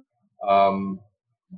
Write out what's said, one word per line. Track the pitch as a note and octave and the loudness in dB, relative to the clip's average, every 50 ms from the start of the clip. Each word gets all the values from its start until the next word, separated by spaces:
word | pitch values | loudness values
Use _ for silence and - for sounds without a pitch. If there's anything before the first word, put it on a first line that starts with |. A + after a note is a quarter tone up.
| - _ _ _ _ _ _ - | -20 _ _ _ _ _ _ -10
Em, | - G2+ G2 G2 G2 G2 G2 G2 G2 G2 F#2+ F#2+ - _ _ _ _ _ _ _ _ _ - | -2 0 2 4 4 2 2 -2 -6 -8 -10 -12 -16 _ _ _ _ _ _ _ _ _ -20